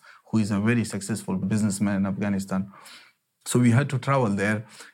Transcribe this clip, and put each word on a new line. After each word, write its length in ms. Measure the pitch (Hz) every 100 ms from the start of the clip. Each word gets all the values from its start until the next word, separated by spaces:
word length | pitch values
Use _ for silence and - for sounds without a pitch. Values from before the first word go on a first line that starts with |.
| - - -
who 60 | 110
is 140 | 104
a 80 | 101
very 260 | 107 120 101
successful 500 | 101 - 104 - 92
businessman 600 | 98 107 107 98 101 98
in 80 | 98
Afghanistan. 680 | 98 101 98 95 95 95 - - - - _ _ _ -
So 140 | 127
we 120 | 123
had 180 | 117 139
to 80 | 131
travel 300 | - 139 113
there, 360 | 98 101 107 110 - -